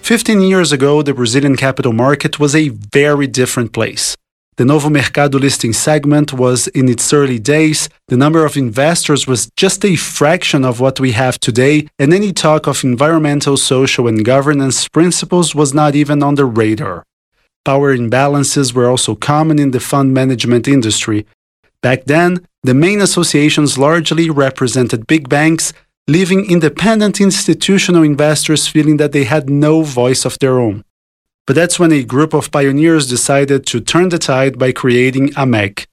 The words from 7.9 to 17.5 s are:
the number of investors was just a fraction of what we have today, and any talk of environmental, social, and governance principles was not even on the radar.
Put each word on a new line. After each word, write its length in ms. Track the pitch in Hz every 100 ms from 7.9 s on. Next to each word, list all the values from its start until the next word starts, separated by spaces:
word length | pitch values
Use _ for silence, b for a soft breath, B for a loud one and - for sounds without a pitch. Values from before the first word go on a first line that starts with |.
| b _
the 100 | 123
number 260 | 143 160
of 140 | 156 143
investors 680 | 127 107 143 170 - 143 -
was 240 | 123 - -
just 300 | 190 - 208
a 100 | 165
fraction 680 | - - 147 175 - 156 131
of 140 | 117
what 200 | 131 131
we 120 | 131
have 280 | 110 131 120
today, 480 | - 113 131 151 151 _
and 120 | 143
any 220 | 180 208
talk 320 | 170 156 156 147
of 180 | 135
environmental, 720 | 135 120 147 165 151 143 143 135
social, 520 | - 131 131 - 120
and 180 | 110 107
governance 640 | 135 139 143 135 123 -
principles 680 | 156 175 165 170 180 160
was 220 | 147 147 143
not 180 | 151
even 300 | 143 143 147
on 100 | 143
the 120 | 143 135
radar. 580 | 113 110 107 113 87 - _ _ _ _